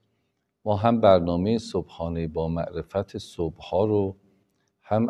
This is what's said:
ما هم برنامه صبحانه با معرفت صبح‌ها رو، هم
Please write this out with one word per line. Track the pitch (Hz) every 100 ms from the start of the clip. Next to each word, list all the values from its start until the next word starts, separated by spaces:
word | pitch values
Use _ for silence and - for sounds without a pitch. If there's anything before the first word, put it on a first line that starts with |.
| _ _ _ _ _ _
ما | 107 104
هم | 117 117
برنامه | 107 92 85 87 95 113
صبحانه | - 95 80 - 82 82 82
با | 82 80
معرفت | 82 82 85 78 98 101 104
صبح‌ها | - - 82 - - 87
رو، | 107 104 95 95 _ _ _ _ _ _
هم | - 107